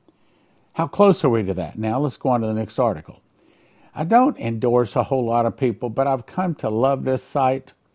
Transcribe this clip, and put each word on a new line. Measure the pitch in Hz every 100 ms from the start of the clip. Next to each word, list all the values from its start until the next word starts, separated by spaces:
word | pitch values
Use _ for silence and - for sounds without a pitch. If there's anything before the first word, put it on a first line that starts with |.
| _ _ _ _ _ _ _
How | - 165
close | - 202 -
are | 143
we | 117
to | 95
that? | 92 78 -
Now | 110 123
let's | 147 -
go | 135
on | 120
to | 110
the |
next | 110 110 -
article. | 120 80 - - _ _ _ _ _ _ _ 127
I |
don't | 165 233 262 -
endorse | 117 117 120 123 120 131
a |
whole | 113 135
lot | 117 120 117
of | 113
people, | 127 101 120
but | 113 139
I've | 131 -
come | - 185 156
to | 120
love | 107 131 135 131
this | 131
site. | - 147 131 135 - _ _